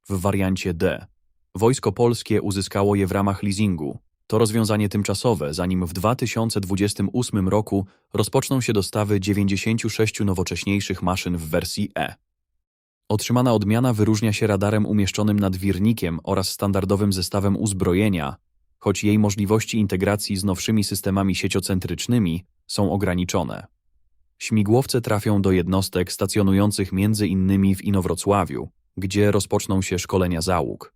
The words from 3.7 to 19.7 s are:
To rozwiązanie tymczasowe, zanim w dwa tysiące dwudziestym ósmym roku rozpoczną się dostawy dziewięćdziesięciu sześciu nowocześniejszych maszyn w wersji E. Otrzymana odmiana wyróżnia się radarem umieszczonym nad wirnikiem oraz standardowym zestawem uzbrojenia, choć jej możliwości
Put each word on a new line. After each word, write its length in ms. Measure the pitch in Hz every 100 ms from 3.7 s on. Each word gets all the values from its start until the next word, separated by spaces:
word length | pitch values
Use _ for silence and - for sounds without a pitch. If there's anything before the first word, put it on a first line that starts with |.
| 82 73 - _ _ -
To 100 | 110
rozwiązanie 520 | 110 113 107 107 104
tymczasowe, 640 | 104 101 98 127 95 73
zanim 320 | 78 90 92 87
w 80 |
dwa 220 | 92 107 123
tysiące 440 | 117 113 113 107
dwudziestym 500 | 92 98 101 - 98
ósmym 340 | 123 123 107 92
roku 380 | 104 104 98 98 _ _
rozpoczną 480 | 104 104 135 - 131
się 120 | 120
dostawy 460 | 104 95 110 104 104
dziewięćdziesięciu 720 | 98 101 98 98 110 113 113
sześciu 360 | - 110 - 101
nowocześniejszych 760 | 90 90 87 - 101 - 92
maszyn 360 | 87 92 92 87
w 120 | 78
wersji 420 | 85 85 - 104 80
E. 180 | 76 - _ _ _ _ _ _ _ _ -
Otrzymana 440 | 107 - 123 127
odmiana 400 | 110 101 110 127
wyróżnia 400 | 107 107 107 110
się 140 | 104 110
radarem 380 | 98 104 107 107
umieszczonym 540 | 104 98 - 107 104
nad 160 | 98 92
wirnikiem 640 | 98 92 107 113 87 82
oraz 260 | - 95 92
standardowym 640 | - 101 98 95 101 104
zestawem 440 | 92 87 98 98 98
uzbrojenia, 800 | 104 95 92 90 107 87 69 - _ _ _ _
choć 240 | 107 95
jej 160 | 104 107
możliwości 580 | 104 101 101 110 -